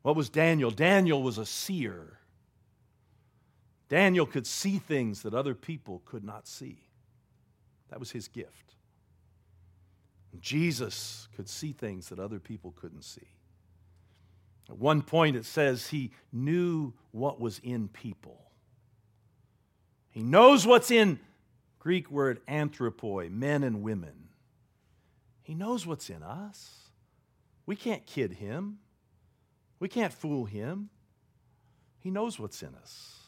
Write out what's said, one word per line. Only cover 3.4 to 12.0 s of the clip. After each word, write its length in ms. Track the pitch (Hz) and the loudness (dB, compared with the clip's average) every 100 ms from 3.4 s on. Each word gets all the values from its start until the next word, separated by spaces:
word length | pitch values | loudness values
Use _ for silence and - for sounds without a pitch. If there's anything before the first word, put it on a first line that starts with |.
| _ _ _ _ _ | _ _ _ _ _
Daniel 360 | 151 196 180 151 | 4 6 6 2
could 220 | 143 113 | -2 -4
see 320 | - 196 196 | -4 -2 -4
things 440 | - 147 117 101 | -2 -2 0 -4
that 100 | 110 | -4
other 200 | 113 139 | -2 -2
people 480 | 120 - 160 - 90 - | -6 -8 -12 -12 -16 -14
could 180 | 117 | -14
not 240 | 101 107 - | -14 -16 -18
see. 400 | - 131 135 _ _ _ _ _ _ _ _ _ _ _ | -16 -16 -18 _ _ _ _ _ _ _ _ _ _ _
That 100 | 120 | -16
was 120 | 123 | -12
his 160 | 120 110 | -12 -12
gift. 480 | 120 - - _ _ _ _ _ _ _ _ _ _ - _ _ _ _ _ - 85 | -14 -16 -18 _ _ _ _ _ _ _ _ _ _ -20 _ _ _ _ _ -20 -14
Jesus 880 | - 147 170 127 113 - - - - - | -4 0 0 -2 -6 -8 -12 -14 -18 -16
could 120 | 98 | -14
see 240 | - 156 | -10 -12
things 380 | 131 110 95 | -8 -10 -10